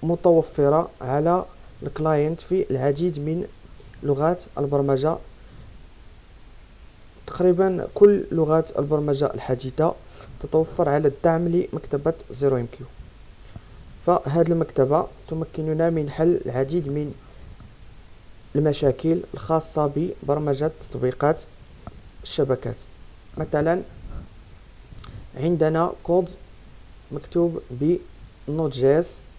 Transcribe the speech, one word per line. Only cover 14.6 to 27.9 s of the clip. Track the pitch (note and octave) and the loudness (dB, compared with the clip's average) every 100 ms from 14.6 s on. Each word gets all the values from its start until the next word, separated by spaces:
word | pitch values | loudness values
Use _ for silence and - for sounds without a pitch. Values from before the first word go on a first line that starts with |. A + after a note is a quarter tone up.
| D#3+ - C3+ D3 - - - | 0 2 4 4 0 -8 -10
تمكننا | D#3+ D#3+ - D#3 D#3 E3 | -6 -6 -6 -4 0 2
من | E3 D3 | 2 -2
حل | C#3+ D#3+ F3 - | 2 2 2 0
العديد | B2 C3+ E3+ C#3 | -2 0 0 -2
من | C#3+ D3 A2 - - - - - - - - - - - - - - | -4 -4 -8 -16 -20 -18 -18 -20 -20 -20 -20 -20 -20 -20 -20 -4 0
المشاكل | D3+ C#3+ C#3+ C3 D#3+ E3+ - | 2 4 2 2 0 0 -2
الخاصة | - - D#3+ D#3 - D3 D3 | -12 0 0 0 0 0 0
ببرمجة | F3 - - D3 D3+ C3+ D3+ - | -4 -4 -2 -2 0 0 -2 -4
تطبيقات | - B2 B2+ B2 C#3+ E3 - - - - - - - - | -12 -4 -2 0 0 0 -4 -20 -20 -20 -18 -18 -20 -16
الشبكات. | - - C#3+ B2+ A#2+ A2 - - - - - - | -10 -2 0 0 -2 -10 -14 -20 -20 -20 -18 -10
مثلًا | D#3 D3 D3+ F3 - - - - - - - - - - - - - - - - | -4 0 2 0 -2 -14 -12 -12 -12 -18 -20 -20 -20 -20 -20 -18 -16 -16 -16 -4
عندنا | D3 F3 D#3 D#3+ E3+ - | 0 2 2 2 0 -2
كود | - F3 E3+ - - - - - - - - | 0 2 2 -6 -20 -20 -20 -20 -20 -20 -12
مكتوب | D3 - F3 E3+ D#3+ - | -12 -4 0 2 0 -10
بنوت | B2 D3 | -4 0